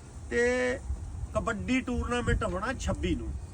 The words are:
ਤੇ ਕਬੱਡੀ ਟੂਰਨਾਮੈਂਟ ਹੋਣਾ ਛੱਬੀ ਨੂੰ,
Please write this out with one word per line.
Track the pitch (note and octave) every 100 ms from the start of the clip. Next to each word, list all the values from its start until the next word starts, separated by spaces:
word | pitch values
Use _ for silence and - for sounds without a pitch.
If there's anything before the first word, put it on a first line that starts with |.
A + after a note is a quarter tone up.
| - - -
ਤੇ | A#3+ A#3+ B3 B3+ C4 - - - - - G#3+
ਕਬੱਡੀ | G3 G#3+ F#3 B3+
ਟੂਰਨਾਮੈਂਟ | B3 A#3+ A#3 A#3+ A#3 A#3
ਹੋਣਾ | G#3+ F3+ A3
ਛੱਬੀ | C4+ - F#3 F3 D#3
ਨੂੰ, | - - -